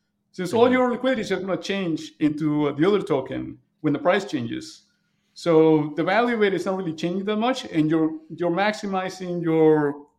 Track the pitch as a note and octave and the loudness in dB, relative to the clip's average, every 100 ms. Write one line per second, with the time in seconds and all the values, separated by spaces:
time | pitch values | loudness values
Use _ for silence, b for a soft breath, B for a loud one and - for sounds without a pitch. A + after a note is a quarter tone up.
0 | _ _ _ - F3 A3 B3+ B3+ B3+ A3+ | _ _ _ -10 -2 4 4 4 2 0
1 | B3+ B3+ F#3+ F#3 F#3+ F3 - G3 F3 D#3 | 0 0 -2 -4 -4 -4 -4 -4 -4 -4
2 | - - D3 D3 D3+ D3 D3 C#3 F3 G3+ | -8 -2 -2 0 -2 0 -2 2 2 2
3 | - C#3 C3 B2+ B2+ - _ _ D3+ C#3+ | 0 -2 -4 -8 -10 -14 _ _ -4 0
4 | F3 G3 G3 C#3+ A#2 D#3+ - - _ _ | 2 0 -2 -6 -6 -8 -12 -18 _ _
5 | _ _ _ - E3+ D#3+ D#3+ D#3 D3+ D3 | _ _ _ -6 2 6 6 4 2 -2
6 | E3 G#3 B3 A#3 G#3 F3+ G3+ F#3+ F3 D#3+ | 0 2 2 2 0 0 -2 -4 -6 -4
7 | F3 F#3+ G3 G#3+ A#3+ C4 - E3 D#3 D#3+ | -4 -4 -4 -2 -2 -2 -2 0 2 2
8 | D#3+ D#3 - D#3 F3 E3+ G#3 G#3 G3+ F#3+ | 0 -4 -12 -4 -2 0 0 -2 -4 -4
9 | F#3 F3+ F3+ F3 E3 D#3+ D#3 D#3 D3 D3 | -6 -8 -8 -4 0 4 6 6 2 -4
10 | - | -12